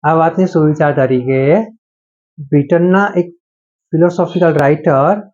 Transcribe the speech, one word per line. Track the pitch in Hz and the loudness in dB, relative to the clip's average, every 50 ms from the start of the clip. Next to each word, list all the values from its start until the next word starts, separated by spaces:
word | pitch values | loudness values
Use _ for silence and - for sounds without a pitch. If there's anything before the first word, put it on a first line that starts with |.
| - | 0
આ | 151 160 | 0 0
વાતની | 160 160 165 165 180 190 | 2 0 0 0 0 -2
સુવિચાર | 185 - 165 156 151 151 151 156 147 143 | 0 0 0 0 0 0 0 0 0 0
તરીકે | 143 135 127 131 127 123 127 135 131 135 139 160 208 226 214 - _ _ _ _ _ _ _ _ _ _ _ _ - | 0 0 0 0 -2 -2 -2 -2 0 2 2 2 0 0 -4 -10 _ _ _ _ _ _ _ _ _ _ _ _ -18
બ્રિટનના | 151 139 - 147 139 143 175 170 175 180 185 190 202 202 190 | -10 -2 -2 -2 0 2 0 0 2 2 2 2 0 0 -2
એક | 175 175 175 - _ _ _ _ _ _ _ _ _ _ _ | -4 -4 -6 -8 _ _ _ _ _ _ _ _ _ _ _
ફિલોસોફિકલ | - 160 170 175 170 175 180 170 - 180 175 165 156 | -2 0 0 0 0 -2 -4 -4 -2 0 0 0 2
રાઇટર | 147 143 139 151 151 - 185 147 135 139 160 196 208 - - | 2 2 2 0 0 0 0 0 2 2 0 0 -2 -4 -14